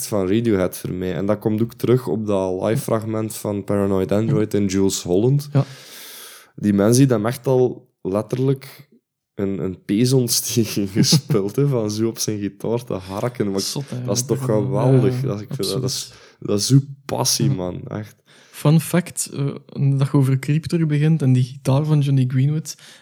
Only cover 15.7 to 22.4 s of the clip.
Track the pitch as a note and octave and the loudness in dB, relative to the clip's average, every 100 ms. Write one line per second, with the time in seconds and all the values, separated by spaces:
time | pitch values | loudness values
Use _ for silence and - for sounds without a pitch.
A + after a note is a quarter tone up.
15.7 | F#2+ - - - - - - - G#2 G2 | -2 -4 -4 -10 -16 -20 -12 -2 -2 4
16.7 | C3+ C#3 - - A#2 C3 - C#3 F#2 F2+ | 4 4 -6 -6 -4 -2 0 0 0 -4
17.7 | F2+ - G#2 G#2+ - _ - - - D3 | -8 -8 -10 -10 -16 _ -20 -20 -2 4
18.7 | D#3+ - E3+ F3+ - - - C#3 - - | 4 4 0 -2 -6 -8 -6 -6 -6 -10
19.7 | - C#3 C3+ C3+ C#3+ C3 C3 C#3 D3+ - | -2 0 2 2 2 2 2 0 -2 0
20.7 | F3 D#3+ D3 D3+ D#3+ C3 B2+ B2 - - | 0 0 2 2 4 4 4 2 -2 0
21.7 | C3 D3+ D3+ C#3 C3+ B2+ C3 | 0 2 2 4 2 2 2